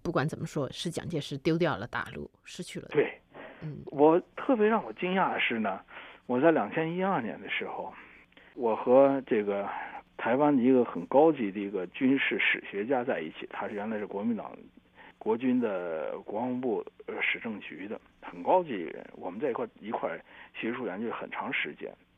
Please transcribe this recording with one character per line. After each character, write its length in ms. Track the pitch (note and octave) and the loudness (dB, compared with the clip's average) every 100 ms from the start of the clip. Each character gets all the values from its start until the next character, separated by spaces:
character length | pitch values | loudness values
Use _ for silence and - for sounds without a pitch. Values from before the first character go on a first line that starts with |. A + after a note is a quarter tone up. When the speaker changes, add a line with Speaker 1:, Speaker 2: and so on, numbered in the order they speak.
Speaker 1:
不 80 | E3+ | -2
管 160 | E3+ C#3+ | 0 0
怎 100 | - | -2
么 80 | D#3+ | -6
说， 260 | D#3+ C3 | -4 -4
是 160 | - F3 | -4 -6
蒋 200 | - - | -6 -4
介 100 | D#3+ | -4
石 160 | - C#3 | -4 -2
丢 180 | E3 E3 | 0 2
掉 180 | E3+ G#2+ | 2 0
了 120 | G2+ | -4
大 200 | A#2+ - | -6 -6
陆， 160 | - - _ | -10 -14 _
失 180 | - - | -20 -14
去 180 | F3 F#3 | -12 -12
了。 80 | - | -4
Speaker 2:
对。 220 | D3+ - - _ - - - | 0 0 -2 _ -20 -20 -14
Speaker 1:
嗯。 160 | D#3 D3 C#3 | -12 -12 -6
Speaker 2:
我 340 | C#3+ D3+ E3+ - - | 4 6 6 2 -8
特 200 | - B3+ | 0 4
别 120 | G#3 | 4
让 160 | A3 | 2
我 100 | - | -2
惊 220 | G#3+ F3+ F#3 | -4 -2 2
讶 180 | F3 | 2
的 60 | - | 2
是 200 | - A#2 | 0 0
呢， 200 | G#2+ F#2+ - - - - - | -2 -4 -10 -20 -20 -16 -2
我 120 | B2 | 4
在 120 | D#3 | 6
两 200 | D3+ G#2 | 6 2
千 220 | - D#3+ F3 | -2 -2 0
一 80 | |
二 160 | F#3+ F3 | 0 0
年 200 | A2 D2+ | -2 -6
的 80 | F2 | -6
时 160 | - G2 | -6 -6
候， 260 | - F2 - - - - - - | -8 -10 -12 -20 -20 -20 -20 -18
我 220 | - A#2 G#2+ | -4 0 0
和 440 | - B2+ C#3 C#3 - | 6 8 8 6 2
这 180 | A#2 | 0
个 240 | G2+ G2+ G2 - - - - - | 2 0 -2 -6 -10 -14 -16 -6
台 200 | - B2+ | 0 4
湾 200 | D3 C#3+ | 4 6
的 60 | |
一 100 | A#2+ | 6
个 140 | C3 A#2 | 6 4
很 180 | - E2+ | -2 2
高 240 | C3 D#3+ | 6 6
级 200 | C#3+ G#2 | 6 0
的 80 | F#2+ | -2
一 120 | G2+ | -4
个 160 | G2+ F2+ | -4 -6
军 280 | - C3 C3+ | 0 4 4
事 180 | - G#2+ | 2 0
史 260 | - - - | 0 0 -4
学 160 | G2+ A2 | -6 0
家 180 | C3+ | 0
在 160 | A#2+ F2+ | 0 -2
一 120 | D#2+ | -4
起， 160 | - - | -10 -12
他 180 | - G2+ | -8 -6
是 60 | |
原 160 | G#2 G#2+ | -6 -4
来 80 | G#2+ | -4
是 80 | G2+ | -6
国 180 | G2 | -4
民 140 | A2 F#3+ | -2 -2
党 180 | D#3+ - - - _ - - - | -4 -12 -20 -20 _ -20 -20 -10
国 180 | - A#2 | -2 0
军 240 | C3 B2+ | 2 2
的 600 | A#2 F#2+ F2 D#2+ B1 D#2+ | 2 0 -2 -4 -4 -6
国 200 | - G2+ | -6 -4
防 220 | B2+ B2+ | -4 -2
部， 240 | B2+ G2 - - - | -2 -2 -4 -12 -10
呃， 80 | - | -4
史 200 | - - | -2 -4
政 200 | A#3+ G#3 | -6 -10
局 280 | - - - | -10 -12 -10
的 120 | A3 _ _ | -12 _ _
很 220 | - - | -16 -8
高 200 | - F3+ | 2 2
级 100 | E3+ | 2
的 180 | G#2 D#2+ | -4 -6
人， 120 | - - - | -10 -14 -12
我 160 | - | -12
们 80 | F#2+ | -6
在 100 | C#3+ | -4
一 40 | |
块 120 | A2+ A#2 | -2 -6
儿， 40 | - | -8
一 100 | G2+ | -8
块 180 | A#2 G#2+ | -4 -4
儿 140 | E2 - - - | -6 -12 -20 -18
学 180 | - A2 | -8 -6
术 140 | B2 A2+ | -4 -6
研 160 | F2+ | -6
究 100 | A#2 | -6
很 160 | - - | -6 -8
长 200 | - G2+ | -8 -6
时 220 | - - | -4 -6
间。 180 | - - - _ | -8 -14 -14 _